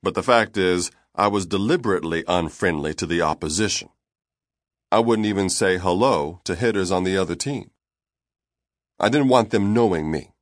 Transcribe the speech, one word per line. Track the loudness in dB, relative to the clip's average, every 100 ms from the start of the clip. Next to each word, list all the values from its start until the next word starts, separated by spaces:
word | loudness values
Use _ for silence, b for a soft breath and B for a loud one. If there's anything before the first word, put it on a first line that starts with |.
But | -2 -4
the |
fact | 2 4 4 0
is, | 2 0 -2 b b
I | 0 0
was | 0 -2
deliberately | -2 0 -2 0 -2 -2 -4 -2
unfriendly | -2 -2 -2 -2 -2 -4 -6
to | -4
the | 0
opposition. | 0 -2 -4 -2 -2 -4 -10 _ _ _ _ _ _ _ _ _ _
I | 0
wouldn't | 2 2 0
even | 0 -2
say | 0 0 0
hello | 0 2 2 2 -2 -8 -8
to | -2
hitters | -2 0 0
on | 0
the | 0 -2
other | -2 -4
team. | -6 -8 -12 _ _ _ _ _ _ _ _ _ _ _ _ _
I | 0
didn't | 2 4
want | 4 4
them | 0 2
knowing | 2 2 0 -2
me. | -4 -8 _